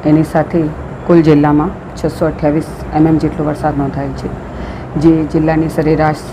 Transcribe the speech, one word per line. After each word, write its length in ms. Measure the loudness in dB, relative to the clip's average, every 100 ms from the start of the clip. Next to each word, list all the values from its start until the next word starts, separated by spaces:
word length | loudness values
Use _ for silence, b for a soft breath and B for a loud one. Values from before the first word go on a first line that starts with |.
| 4
એની 140 | 2
સાથે 380 | 2 0 0 0 -2 -4 -12 -12 4
કુલ 140 | 4 6
જિલ્લામાં 440 | 6 6 2 0 -4 -14 -6
છસો 300 | -6 -2 -4
અઠ્યાવીસ 380 | 0 0 0 -4 -10 -6 2
એમએમ 180 | 4 4
જેટલો 220 | 0 -2 -4
વરસાદ 280 | -2 -2 -2
નોંધાયો 340 | -4 -4 -6 -8
છે, 80 | -10 -10 -12 B B B B 2
જે 100 | 4 4 2
જિલ્લાની 360 | 0 2 2 0 0
સરેરાશ 480 | 0 2 2 -2 -8